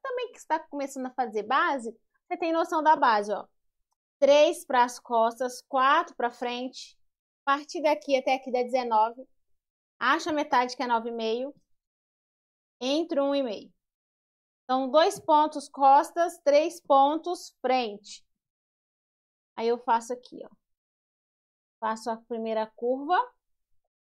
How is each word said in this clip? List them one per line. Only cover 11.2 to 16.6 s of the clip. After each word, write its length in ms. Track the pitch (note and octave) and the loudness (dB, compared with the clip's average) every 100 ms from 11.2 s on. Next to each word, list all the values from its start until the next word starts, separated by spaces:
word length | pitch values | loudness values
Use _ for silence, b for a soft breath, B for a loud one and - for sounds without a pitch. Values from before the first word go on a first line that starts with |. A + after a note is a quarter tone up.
| A3 A#3 C4+ - _ _ _ _ _ _ _ _ _ _ _ _ | -4 -4 -6 -12 _ _ _ _ _ _ _ _ _ _ _ _
Entre 400 | B3+ D4 E4+ D4 | -2 -2 -2 -2
um 140 | C#4 C#4 | 0 -2
e 80 | |
meio. 280 | B3+ G3 - _ _ _ _ _ _ _ _ _ | -4 -8 -14 _ _ _ _ _ _ _ _ _
Então, 260 | - C4 C4+ | -4 -4 2
dois 300 | D4+ F4+ - | 4 4 0
pontos 480 | - D4+ D4+ D4+ C#4 | 2 4 4 -2 -12
costas, 720 | - C#4 C#4 D#4+ E4+ E4+ E4+ | 2 6 6 4 -2 -4 0
três 400 | - C#4+ | 2 4